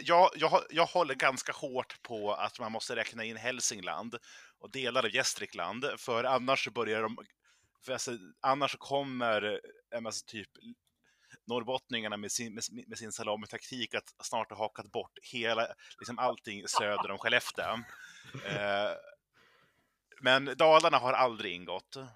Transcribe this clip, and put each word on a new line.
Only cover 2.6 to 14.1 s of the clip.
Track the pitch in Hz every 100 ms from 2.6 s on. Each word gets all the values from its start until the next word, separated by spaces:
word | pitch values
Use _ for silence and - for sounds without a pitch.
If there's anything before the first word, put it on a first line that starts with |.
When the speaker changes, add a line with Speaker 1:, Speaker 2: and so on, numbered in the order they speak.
| 113
Speaker 1:
måste | 113 - 117
räkna | 110 117
in | 113 110
Hälsingland | 117 127 - 110 90 80 113 117 - - - _
och | 104
delar | 135 127 123 113
av | 117
Gästrikland, | 127 - 104 98 85 110 135 110
för | - 117
annars | 123 131 127 135
så | 135
börjar | 117 110 110
de... | 110 117 104 _ _ _ _ _ -
För |
alltså, | 123 - 120 90 _
annars | 135 135 139
så | -
kommer, | - 139 139 127 120 107 107
eh, | 101 - - _ 117
en |
massa | 113 - -
typ | 110 95 _ 117 120 _ _ _ _ _ - -
norrbottningarna | 120 113 127 - 117 107 104
med | 104
sin, | - 117
med, | 104 - 117 120
med | 110
sin | 110
salamitaktik | 98 107 107 107 113 - 131 113 113
att | -